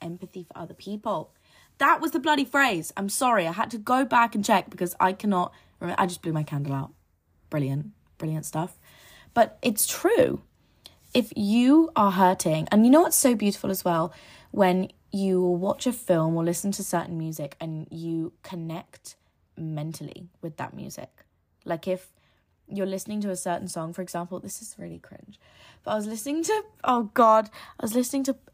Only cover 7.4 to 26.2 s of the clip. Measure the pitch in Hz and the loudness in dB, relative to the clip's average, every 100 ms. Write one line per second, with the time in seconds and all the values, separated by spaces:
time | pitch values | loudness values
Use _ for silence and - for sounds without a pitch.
7.4 | _ 156 135 139 - - _ - 156 156 | _ -4 -2 -4 -6 -14 _ -10 -6 -6
8.4 | - 156 - - _ - - - - 240 | -6 -6 -6 -10 _ -20 -20 -20 -2 2
9.4 | 226 - 254 208 - - 381 466 - 71 | 2 0 -2 -2 -2 0 2 4 4 0
10.4 | - _ _ _ - _ _ 240 - - | -10 _ _ _ -20 _ _ -2 0 -2
11.4 | 202 233 254 311 330 - 202 185 185 185 | 2 4 6 6 6 4 4 6 4 4
12.4 | 165 156 160 208 240 302 359 - 262 220 | 0 0 4 6 8 8 6 4 2 4
13.4 | 202 - 196 190 180 165 170 - - - | 0 0 -4 -2 0 0 -2 -6 -20 -20
14.4 | - 202 185 185 196 _ _ 196 190 180 | -6 2 4 4 -2 _ _ -2 0 2
15.4 | 180 175 196 - 247 240 - 170 160 165 | 2 0 -2 -2 -4 -2 0 2 2 0
16.4 | 170 175 196 196 196 170 - 165 160 156 | 0 -2 -4 -6 -4 -4 -4 -6 -8 -8
17.4 | 143 - 165 156 - 165 165 165 165 - | -10 -10 -10 -10 -10 -10 -6 -4 -6 -10
18.4 | - 175 165 165 - - - - _ _ | -14 -10 -8 -10 -14 -20 -20 -20 _ _
19.4 | _ - 160 151 156 156 147 - 175 _ | _ -12 -8 -6 -8 -10 -14 -14 -20 _
20.4 | 165 - - - - - - _ _ _ | -12 -10 -12 -12 -14 -14 -18 _ _ _
21.4 | _ _ - 165 185 185 - _ _ _ | _ _ -8 -6 -4 -6 -8 _ _ _
22.4 | _ _ _ 202 190 190 - 208 202 185 | _ _ _ -6 -4 -6 -6 -6 -4 -4
23.4 | 185 170 185 170 160 180 180 170 175 180 | -4 -4 -6 -8 -8 -8 -8 -8 -8 -10
24.4 | 196 - 214 - 170 165 - - - - | -12 -14 -16 -16 -14 -16 -18 -20 -20 -20
25.4 | _ - - - - 214 214 220 | _ -20 -20 -12 -4 -4 -4 -8